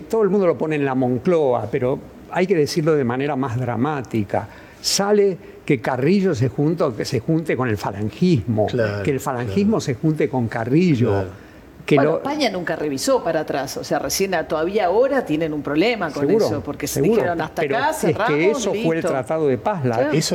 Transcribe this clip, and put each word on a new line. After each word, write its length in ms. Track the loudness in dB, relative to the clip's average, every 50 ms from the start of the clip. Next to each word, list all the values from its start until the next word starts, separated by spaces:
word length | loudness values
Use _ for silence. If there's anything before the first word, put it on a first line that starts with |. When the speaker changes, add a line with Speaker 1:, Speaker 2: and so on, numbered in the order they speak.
| -4 -2
Speaker 1:
todo 140 | 0 2 2
el 60 | 2
mundo 180 | 2 2 2 2
lo 100 | 0 0
pone 160 | -2 -2 -2
en 100 | 0 0
la 120 | 0 0
Moncloa, 720 | 0 0 0 0 0 0 0 2 2 2 2 0 0 -2 -2
pero 280 | -2 -2 0 0 -2 -4 -6 -14 -20 -20 -12 -6
hay 140 | -2 -2 0 2
que 80 | 2
decirlo 380 | 2 2 0 0 0 0 2 2
de 80 | 2 2
manera 320 | 0 0 -2 -2 -2 -2
más 200 | -2 -2 -2 -2 -4
dramática. 880 | -2 -2 -2 -2 -2 -2 -2 -4 -6 -4 -4 -4 -2 0 -2 -2 -4 -4 -14 -20 -20 -20 -16 -8
Sale 540 | -6 -2 -2 0 2 2 4 4 4 2 2 -2 -10 -18 -20 -8 -2
que 120 | 0 0 0
Carrillo 540 | 0 -2 -2 0 2 4 4 4 4 2 2
se 140 | 2 0 0
junto, 480 | 0 0 0 0 2 0 -2 -2 -2
que 80 | -4 -6
se 160 | -4 -4 -4
junte 340 | 0 0 0 0 0 -2 -2
con 120 | 0 0 0
el 80 | 0
falangismo, 920 | -2 -2 -4 -4 -4 -6 -4 -2 2 2 4 4 2 2 0 0 0 0
Speaker 2:
Claro, 360 | 0 2 0 0 0 0 -2 -2
Speaker 1:
que 60 | -2
el 100 | -2 -2
falangismo 520 | -2 -4 -4 -4 -4 -2 0 2 2 2
Speaker 2:
claro. 80 | 2 0
Speaker 1:
se 120 | 0 -2 -4
junte 340 | 0 0 0 2 2 0 0
con 200 | 0 -2 -2 -2
Carrillo. 600 | -2 -4 -2 2 2 4 4 4 4 4 2 2
Speaker 2:
Claro. 180 | 2 0 0 -4 -8 -16 -20 -20 -20 -20 -20 -20 -20 -8 0
Speaker 1:
Que 100 | 2 4
Speaker 3:
Bueno, 140 | 4 4 4
Speaker 1:
lo 40 | 0
Speaker 3:
España 340 | 0 -2 -4 -2 0 -2 -2
nunca 260 | -2 -2 -4 -4 -4
revisó 460 | -4 -4 -4 -4 -2 0 0 0 2
para 180 | 0 0 -2 -2
atrás, 360 | -2 -2 -4 -4 -4 -4 -6
o 80 | -8 -4
sea, 140 | -2 -2 -2
recién 360 | -2 -2 -2 -2 -2 0 0
a-, 140 | -2 -2 -2
todavía 380 | -2 -2 0 0 0 0 2
ahora 380 | 2 4 4 4 4 2 0 0
tienen 280 | 0 0 0 0 -2
un 100 | -2 -4
problema 480 | -4 -2 0 2 2 2 0 -2 -4 -4
con 160 | -2 -2 2
Speaker 1:
Seguro, 200 | 2 4 4 4
Speaker 3:
eso, 140 | 2 0 -2
porque 240 | -4 -6 -8 -6 -6
se 80 | -4 0
Speaker 1:
seguro. 200 | 2 2 4 4
Speaker 3:
dijeron, 240 | 2 2 0 -2 -2
"Hasta 200 | -4 -4 -4 -4
Speaker 1:
Pero 140 | -2 -2 0
Speaker 3:
acá, 140 | 0 0 -2
Speaker 1:
es 60 | -2 0
Speaker 3:
cerramos, 300 | 0 0 0 0 0 0 2
Speaker 1:
que 160 | 2 2 2
eso 240 | 2 0 -2 -2 -2
Speaker 3:
y 80 | 0 0
Speaker 1:
fue 120 | 0 0
el 60 | 0
Speaker 3:
listo". 60 | 0 -2
Speaker 1:
Tratado 340 | -2 -2 -2 -2 -2 0 2 2
de 100 | 0 0
Paz, 260 | 0 -2 -2 0 0
la, 120 | 0 2
Speaker 3:
Claro. 160 | 2 2 2
Speaker 2:
Eso 220 | 2 0 0 0